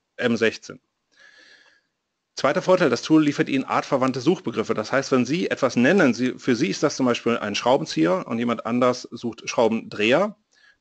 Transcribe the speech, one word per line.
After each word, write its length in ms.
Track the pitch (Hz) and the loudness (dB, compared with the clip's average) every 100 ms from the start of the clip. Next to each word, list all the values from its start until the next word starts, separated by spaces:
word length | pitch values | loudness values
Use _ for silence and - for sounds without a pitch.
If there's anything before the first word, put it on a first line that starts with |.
| _ - | _ -4
M 180 | 123 113 | -2 0
sechzehn. 440 | 110 - - 101 _ _ _ _ - _ _ _ _ _ _ _ _ _ _ - | 0 -2 -12 -20 _ _ _ _ -20 _ _ _ _ _ _ _ _ _ _ -4
Zweiter 260 | 131 160 | -2 0
Vorteil, 280 | 185 185 156 | 2 2 2
das 120 | 117 | 0
Tool 220 | - 156 | 2 4
liefert 260 | 147 139 135 | 4 0 -2
Ihnen 160 | 131 - | -2 -2
artverwandte 560 | 127 - 135 131 127 | -2 0 0 0 0
Suchbegriffe. 520 | 127 185 117 107 104 | 0 -2 -2 -4 -4
Das 180 | 101 107 | -4 -2
heißt, 200 | 135 135 | -2 0
wenn 140 | 127 117 | 0 0
Sie 240 | 170 190 | -2 -2
etwas 260 | - 123 123 | -2 0 2
nennen, 380 | 127 196 139 | 4 6 4
Sie, 200 | 110 123 - | 2 -4 -2
für 180 | - 113 | -2 0
Sie 140 | 185 | -2
ist 120 | - | -2
das 140 | 147 - | -2 0
zum 100 | 127 | 0
Beispiel 320 | 117 117 117 | 0 0 -2
ein 180 | 104 101 | -4 -2
Schraubenzieher 720 | 120 151 156 165 160 185 - | 0 0 0 -2 0 0 -4
und 120 | 117 | -4
jemand 260 | 120 113 110 | -2 -4 -2
anders 420 | 123 123 123 - | 0 2 0 -6
sucht 380 | 120 117 - - | -10 -10 -8 -4
Schraubendreher, 880 | - 113 110 - 104 110 147 208 - _ _ _ _ | 0 2 0 -4 -2 2 2 0 -6 _ _ _ _